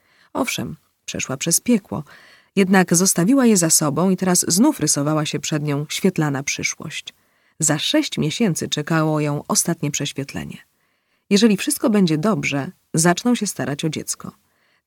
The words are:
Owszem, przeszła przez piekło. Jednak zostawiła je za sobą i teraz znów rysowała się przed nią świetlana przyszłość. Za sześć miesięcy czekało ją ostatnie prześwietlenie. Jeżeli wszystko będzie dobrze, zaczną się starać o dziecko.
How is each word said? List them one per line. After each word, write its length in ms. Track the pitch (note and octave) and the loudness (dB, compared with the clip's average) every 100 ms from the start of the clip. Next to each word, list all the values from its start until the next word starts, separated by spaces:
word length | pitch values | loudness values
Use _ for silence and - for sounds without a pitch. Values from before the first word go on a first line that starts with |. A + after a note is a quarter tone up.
| _ _ _ | _ _ _
Owszem, 420 | D4 C4 - - D#3+ _ _ - | -6 -4 -4 -8 -10 _ _ -12
przeszła 320 | - - C3+ | -8 -8 -6
przez 220 | - E3+ | -2 -2
piekło. 440 | - A#3 - G3 D3+ - - - _ - | 2 0 0 -10 -10 -16 -20 -20 _ 0
Jednak 400 | F#3 F#3+ F3 E3+ | 4 4 4 2
zostawiła 500 | G3 - F3 C#4 A#3+ | 2 2 4 4 6
je 120 | G3+ | 4
za 120 | E3 | 4
sobą 400 | - D3+ C#3 F#3+ | 2 0 0 2
i 80 | F#3 | 2
teraz 280 | F#3 F3 - | 2 2 2
znów 320 | E3+ C#4+ C#4+ | 4 4 2
rysowała 460 | D#3+ D3 C#3+ D#3 C#3 | 0 0 0 0 -2
się 140 | D3 | -4
przed 240 | - D#3 | -4 -4
nią 220 | D3 C#3+ D3+ | -2 -4 -4
świetlana 540 | - F#3+ F#3 D3+ C3+ | -2 0 2 0 -2
przyszłość. 720 | C#3+ - - - E3+ - - - _ _ _ - | -4 -6 -6 -8 -12 -14 -16 -20 _ _ _ -4
Za 200 | D#3 D3 | -2 0
sześć 380 | - D4+ C#4+ - | 0 0 0 -2
miesięcy 520 | D3 - A3+ D#3 - | -4 0 0 0 -4
czekało 500 | - D3+ E3 D#3 D3+ | -4 -2 0 2 0
ją 240 | D3 D3 - | -2 -2 -2
ostatnie 440 | - - E3 D3 | -2 -2 -2 -4
prześwietlenie. 640 | - C#3+ - C#3 - C#2+ - _ _ _ _ _ _ - | -4 -6 -8 -10 -10 -12 -14 _ _ _ _ _ _ 0
Jeżeli 280 | G3+ A3+ G3 | 4 4 2
wszystko 320 | - - C#4 | -2 -2 2
będzie 280 | G#3 F3+ D#3 | 4 4 2
dobrze, 540 | G3 E3 C#3 C#3 C3+ - _ | 0 0 -2 -4 -6 -12 _
zaczną 420 | D#3+ F3 F3 B3 A#3+ | 0 2 2 2 0
się 120 | G3 | -2
starać 380 | - B2+ D3 D#3+ | -6 -6 -4 -4
o 40 | |
dziecko. 420 | C#3 - - - - _ _ _ _ | -4 -8 -10 -12 -18 _ _ _ _